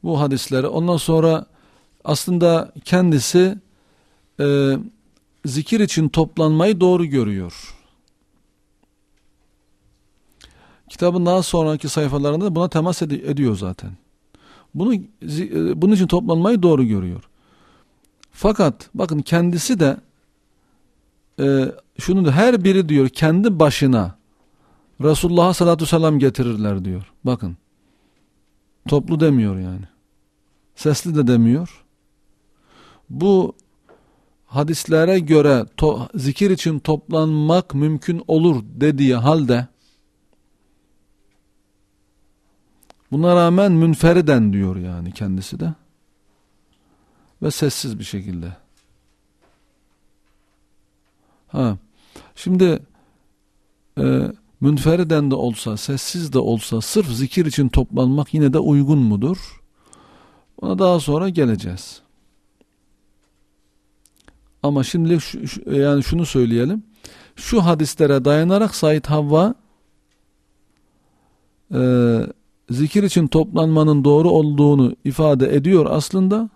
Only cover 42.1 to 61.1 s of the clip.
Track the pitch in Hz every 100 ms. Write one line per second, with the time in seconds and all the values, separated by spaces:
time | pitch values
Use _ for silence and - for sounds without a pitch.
42.1 | _ _ _ _ _ _ _ _ - _
43.1 | 139 175 175 170 180 202 170 165 156 165
44.1 | 170 151 135 107 98 95 92 90 87 87
45.1 | - 101 95 95 - 165 156 _ _ _
46.1 | _ _ _ _ _ _ _ _ _ _
47.1 | _ _ _ 151 - 143 - 139 107 107
48.1 | 101 98 87 85 95 _ _ _ _ _
49.1 | _ _ _ _ _ _ _ _ _ _
50.1 | _ _ _ _ _ _ _ _ _ _
51.1 | _ _ _ _ 143 123 98 _ _ _
52.1 | - - - - 185 185 160 - _ _
53.1 | _ _ _ _ _ _ _ _ - 131
54.1 | 131 - - _ _ 135 147 156 170 170
55.1 | 160 147 131 123 110 - 107 - 139 -
56.1 | 180 160 131 - 113 - 117 107 214 175
57.1 | 117 131 - 160 135 135 - 127 - 127
58.1 | 139 143 160 147 147 - 143 139 151 120
59.1 | 104 123 185 - - _ _ _ _ _
60.1 | _ _ _ _ - - 185 190 175 147